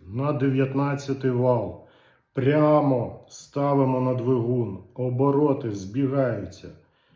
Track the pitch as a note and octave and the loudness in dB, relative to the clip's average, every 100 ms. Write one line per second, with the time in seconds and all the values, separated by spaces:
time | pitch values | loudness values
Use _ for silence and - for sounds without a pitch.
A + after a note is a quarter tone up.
0 | F2 A2+ C#3+ C3+ C#3 C3 C3+ C3+ C#3+ C#3 | -12 -6 -4 0 0 0 0 0 -2 -4
1 | - B2+ C3 B2 B2+ A#2+ F#2+ F2 - _ | -6 -4 -2 2 2 2 -2 -10 -20 _
2 | _ _ _ - B2+ D3+ D3+ D3+ C#3+ B2+ | _ _ _ -2 2 4 4 4 4 0
3 | G2 - - - - C#3+ C#3+ C#3 C3 B2+ | -2 -8 -20 -20 -10 -4 0 2 2 2
4 | B2+ A#2+ A#2+ B2+ A#2 B2+ G#2+ F#2+ - - | 0 0 0 0 0 -2 -2 -8 -14 -6
5 | B2+ B2 C#3 C#3 D3 C3 A#2 G2+ F#2+ A#2+ | -4 0 2 4 2 0 -4 -8 -6 -2
6 | C3 C#3 B2+ G2+ F2+ - - - _ _ | 0 0 0 -2 -8 -14 -20 -20 _ _
7 | _ | _